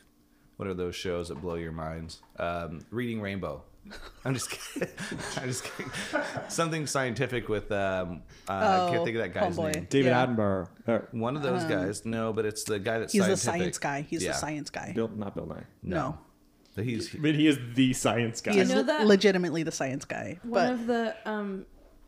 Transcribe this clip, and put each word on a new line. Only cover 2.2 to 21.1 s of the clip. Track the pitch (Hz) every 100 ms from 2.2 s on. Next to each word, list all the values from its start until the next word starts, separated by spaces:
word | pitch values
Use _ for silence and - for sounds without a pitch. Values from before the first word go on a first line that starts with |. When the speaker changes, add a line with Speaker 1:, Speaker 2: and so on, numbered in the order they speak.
| - -
Speaker 1:
Um, | 85 87 85 78 -
Reading | 110 123 113
Rainbow. | 101 98 87 71 - - 202
<laughs> | - - -
I'm | 127
just | 131 -
kidding. | - - - - -
<laughs> | 202 - - -
I'm | 127
just | 123
kidding. | - - 131 170 202 285 - - -
Something | - 165 160 139
scientific | 139 127 110 127 120 104
with, | 104 -
um, | 101 98 92 87 82 - - -
uh, |
I | 95 95 185 180
can't | 170
Speaker 2:
Oh, |
Speaker 1:
think | 170 113
of |
that | 98
guy's | - - 90
Speaker 2:
Homeboy. | 160
Speaker 1:
name. | 156 90
Speaker 3:
David | 139 127
Speaker 2:
Yeah. | 123 127
Speaker 3:
Attenborough. | 117 101 95 87 - -
Or | 113 -
Speaker 1:
One | 117 113 147
of |
those | 139 123
Speaker 2:
Um, | -
Speaker 1:
guys. | 101 95 104
No, | 113 113 113
but | 107 107
it's | 104
the | - 104
guy | 101 113
that's | 107
Speaker 2:
he's | 202 190
the | 190
Speaker 1:
scientific. | - 170
Speaker 2:
science | 180 -
guy. | 156 143
He's | 151 165
Speaker 1:
Yeah. | 87
Speaker 2:
the | 67
science | 147 151 143
guy. | - 98
Speaker 3:
Bill, | 95 113
not | 107 101 -
Bill | 82
Nye. | - - -
Speaker 1:
No. | - 92
Speaker 2:
No. | - - - _ _ _ _
Speaker 1:
But | -
he's | 120 113 113
Speaker 3:
But | - 151 151
he | 156
is | 135 120
the | 120 131
science | 123 131 110 117 117
guy. | 110
Speaker 2:
He | 101
is | 92
Speaker 4:
You | -
know |
that | 247 - 214
Speaker 2:
legitimately | 196 202 185 175 156
the | 156
science | 160 135 135
guy. | - - - 175
Speaker 4:
One | 233
Speaker 2:
But | 233 247
Speaker 4:
of | 247 233
the, | 233 226